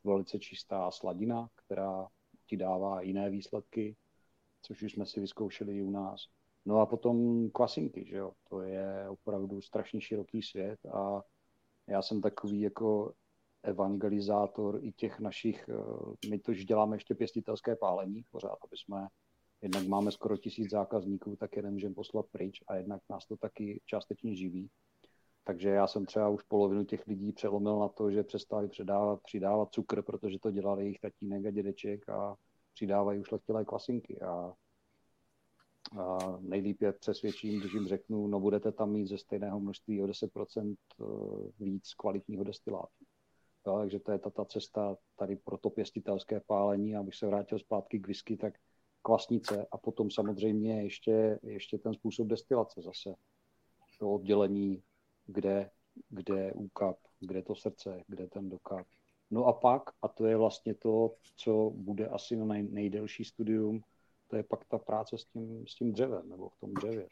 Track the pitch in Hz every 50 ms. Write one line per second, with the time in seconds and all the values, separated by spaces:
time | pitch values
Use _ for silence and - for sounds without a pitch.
0 | - 104 98 98 95 - - 101 - - - - - - 98 95 90 90 - -
1 | - 92 90 90 107 117 117 117 117 117 _ _ _ - 98 95 98 98 95 95
2 | 95 - _ _ _ _ _ - _ - 110 95 95 92 92 92 98 98 98 92
3 | 92 95 95 98 101 101 98 101 95 - - 104 - _ - 113 107 107 107 _
4 | _ _ _ _ _ _ _ _ _ _ _ _ - - 107 - 107 101 - 107
5 | 98 - - 107 98 95 - - 110 98 - - 110 101 101 101 98 98 101 101
6 | 98 98 98 - - - _ _ _ _ _ _ - 98 107 110 107 104 120 117
7 | - 120 120 117 120 120 117 117 113 110 - - 123 - - 151 156 127 - -
8 | 92 - - 98 98 92 - _ _ - 101 95 92 95 95 95 98 98 98 98
9 | 98 98 98 - - 107 101 98 98 98 101 98 - - - - 95 - - 107
10 | - - 110 104 95 - - 113 101 - - 101 95 101 110 - - - - 98
11 | 98 101 101 98 101 _ _ _ _ _ _ _ _ _ _ _ - - 98 98
12 | 95 - 110 104 95 104 - - - 104 104 101 104 101 101 - 113 107 107 104
13 | 107 - - _ _ _ _ _ _ _ _ _ - 104 98 92 98 98 101 98
14 | 104 104 104 104 101 101 104 104 104 98 - 113 107 101 104 - - 110 - -
15 | - 107 - - 110 101 - - - 113 101 - - - 113 110 - 55 57 -
16 | - - - - - 104 104 98 - - 113 92 95 98 113 107 107 107 107 101
17 | - - 110 - 120 - - 117 101 - 107 104 - 120 117 113 107 95 90 95
18 | 95 95 101 113 123 _ - - 98 98 - - - - - - - - 101 98
19 | 98 95 _ _ _ _ _ _ _ _ _ - - 98 90 98 92 95 98 101
20 | 104 101 - - - 113 107 95 - 107 - - 110 95 110 104 98 - 117 107
21 | 90 98 98 95 - 104 101 - 110 107 - 104 101 101 101 98 98 101 95 101
22 | 107 - - 107 104 - - 98 92 98 98 - - - 95 95 92 101 101 98
23 | _ - 98 95 - - 110 - - 107 - - 107 101 104 104 _ - - 101
24 | - - 107 - - 113 101 92 92 92 87 92 95 113 _ _ _ _ _ _
25 | _ _ _ _ _ _ _ _ - - 95 85 95 101 98 101 98 95 - 107
26 | 98 - - 110 107 104 104 104 - - 104 101 101 95 98 104 101 101 107 98
27 | - 107 107 95 101 104 104 - - 104 101 104 101 104 107 104 104 98 - -
28 | 107 104 98 107 101 - - 104 - - - 107 104 95 - - 104 92 101 101
29 | 104 104 104 98 _ - - 104 90 98 104 107 107 - - - 104 - 107 101
30 | - - 104 104 - 101 95 95 - 110 98 101 95 101 101 98 98 101 95 -
31 | - 101 - - 104 98 98 98 98 107 101 104 98 101 98 - - 104 101 104
32 | - - 104 101 101 101 101 - _ _ _ _ _ _ _ - 110 95 98 101
33 | 101 101 101 101 98 - 110 104 - - 110 110 104 - 104 - - - 123 117
34 | - - - - 92 90 87 87 87 90 92 _ _ _ _ _ _ _ _ _
35 | _ _ _ _ _ _ _ _ _ _ _ _ _ _ _ _ - - - 98
36 | 92 92 92 92 92 95 92 92 95 92 92 98 98 104 98 - 107 101 95 -
37 | - - 101 - - 107 95 - - 107 104 104 98 95 92 107 101 90 98 95
38 | - - 110 107 104 101 101 98 95 104 101 104 104 110 - - 110 104 104 107
39 | 101 95 101 95 - - - 98 104 101 98 104 101 98 101 - - - 107 98
40 | 98 98 104 - 110 98 - - 104 - - 113 107 104 101 - _ _ - -
41 | 55 52 - - - - - - - - - - 107 98 95 95 - - - -
42 | - 104 98 98 - - - 95 101 104 104 - - - 98 92 - - _ _
43 | - _ _ _ _ _ _ _ _ _ _ _ - 101 95 107 107 95 98 98
44 | - - 104 98 - 104 - - 101 - - 107 - - - 107 104 101 95 -
45 | _ _ _ - 101 95 101 98 - - 98 - - 104 - 113 104 - - 110
46 | - - 101 92 - - 110 101 - - 107 98 101 101 101 101 104 107 107 104
47 | 101 95 - - 113 101 101 101 101 - 110 101 - - 110 101 - - - 104
48 | 95 98 98 - - - 110 98 - - - - _ _ _ _ _ _ _ _
49 | - 110 113 113 - - 120 113 - - 104 101 104 - - - - 110 - -
50 | 110 104 - - 101 104 104 95 104 110 107 107 107 110 110 110 104 98 - -
51 | - 113 110 110 110 107 107 - - 110 104 101 - - - 104 - 113 107 -
52 | - 113 - - 113 107 113 110 - - 135 120 107 - - - 82 90 - -
53 | - 101 92 - _ _ _ _ _ _ _ _ _ _ _ _ _ _ _ -
54 | 107 101 101 101 95 95 104 104 101 98 101 101 98 98 95 90 - _ _ _
55 | _ _ _ _ - - 95 104 98 98 98 98 98 - _ _ _ _ - -
56 | - - - 98 90 - 98 95 95 95 - - 104 95 - - 101 95 90 -
57 | _ _ _ - - 90 92 92 95 - 104 - - 107 - - - 101 92 90
58 | 92 - 104 92 92 - - 101 98 92 92 90 - - 101 92 90 _ _ _
59 | _ _ _ _ _ - 107 113 123 123 120 - - 123 127 139 - - - -
60 | - 120 - - 113 110 110 110 110 107 - - - 113 107 - - 113 110 110
61 | 113 113 - - _ - _ - - 117 107 107 110 107 - - 95 98 104 98
62 | 107 110 - 104 - - 120 113 110 110 104 104 104 104 104 101 104 101 95 104
63 | 107 104 - - 117 - - - 110 107 110 110 107 107 110 110 - _ _ _
64 | _ _ _ _ _ - - 110 104 - 117 - - - - - - - 107 107
65 | 110 - - 113 - _ - 117 113 113 113 113 117 - - - 123 117 104 101
66 | 131 135 113 90 85 - 87 90 95 92 _ - - 98 101 95 101 110 113 110
67 | 90 90